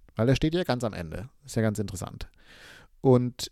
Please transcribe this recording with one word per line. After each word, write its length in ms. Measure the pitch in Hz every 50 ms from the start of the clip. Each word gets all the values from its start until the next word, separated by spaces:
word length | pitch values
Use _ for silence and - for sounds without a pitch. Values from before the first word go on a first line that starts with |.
| - - -
Weil 140 | - 113 127
er 60 | 131
steht 180 | - - 160 160
ja 100 | 180 180
ganz 200 | - 123 123 120
am 100 | 110 95
Ende. 360 | 90 85 80 80 82 98 131 _ _ -
Ist 100 | 135 -
ja 60 | 120
ganz 180 | 110 110 104 107
interessant. 500 | 104 98 - 87 98 101 - - - - - - - - - - - - - - - - _ _
Und 500 | - 139 127 123 123 123 - - - -